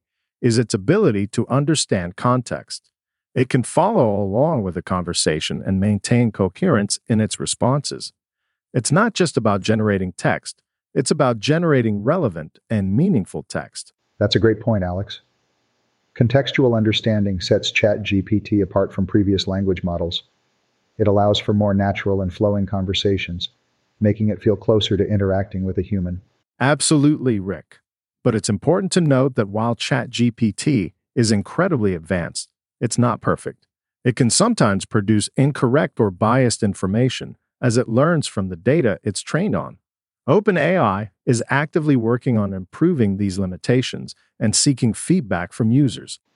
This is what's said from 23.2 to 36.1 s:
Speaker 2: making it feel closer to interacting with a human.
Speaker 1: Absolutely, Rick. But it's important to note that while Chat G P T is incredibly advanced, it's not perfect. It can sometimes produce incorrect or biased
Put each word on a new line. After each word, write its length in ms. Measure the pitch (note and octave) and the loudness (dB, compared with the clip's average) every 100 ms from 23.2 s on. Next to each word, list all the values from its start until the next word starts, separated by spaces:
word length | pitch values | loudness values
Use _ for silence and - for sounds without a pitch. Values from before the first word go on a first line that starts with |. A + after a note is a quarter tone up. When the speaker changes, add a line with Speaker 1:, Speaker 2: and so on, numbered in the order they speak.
| - F2 - _ _ _ _ - | -4 -8 -10 _ _ _ _ -2
Speaker 2:
making 300 | G#2+ G#2 G#2+ | 0 2 0
it 120 | G2 | 0
feel 140 | A2+ G2+ | 0 0
closer 420 | - A2 - F#2+ | 2 2 2 0
to 100 | G2 | 2
interacting 560 | G#2 G2 F#2+ G2 F#2+ | 0 0 0 -2 -4
with 140 | F#2+ F#2 | -4 -4
a 60 | |
human. 380 | F#2 G2+ F2+ F2+ - _ _ - | -2 -2 -4 -6 -12 _ _ -2
Speaker 1:
Absolutely, 800 | B2+ D3 - D3+ C#3+ D#3 B2+ G#2+ | 0 0 2 2 2 2 0 -2
Rick. 420 | F#2+ D#2+ - _ _ _ _ _ | -4 -10 -12 _ _ _ _ _
But 100 | B2 | 0
it's 160 | A2+ - | 0 0
important 420 | G2+ - F3+ F#3+ | -2 0 0 0
to 80 | F#3 | 0
note 340 | D#3+ C3 C3+ C3 | 2 4 2 0
that 140 | G2+ | -2
while 260 | G2+ A#2 A#2 | -2 -2 -2
Chat 340 | - C3 A#2+ | -2 -2 -2
G 220 | A#2 A#2+ | 0 0
P 200 | - A2+ | 2 -2
T 420 | - - C3 E2 - _ | -2 -2 0 -2 -8 _
is 180 | - A2 | 0 2
incredibly 640 | G#2+ - - F#3+ D3 G#2 | 2 -2 -2 0 0 0
advanced, 560 | F2 E2 F#2 E2+ - - _ _ - | -2 -4 -4 -4 -10 -16 _ _ -6
it's 160 | A#2+ - | -4 0
not 240 | A#2+ - | 0 0
perfect. 460 | - E3 - - _ _ _ _ | -2 -4 -4 -14 _ _ _ _
It 120 | B2+ B2 | -2 2
can 160 | B2 | 2
sometimes 540 | - A3 A3+ A#2+ G2 - | 4 2 2 2 0 -2
produce 440 | A2+ G2 G#2+ - - | -2 0 0 0 0
incorrect 640 | C3+ C#3+ B2+ C#3 F3+ - | 0 2 0 2 0 0
or 100 | |
biased 540 | G#2+ | -2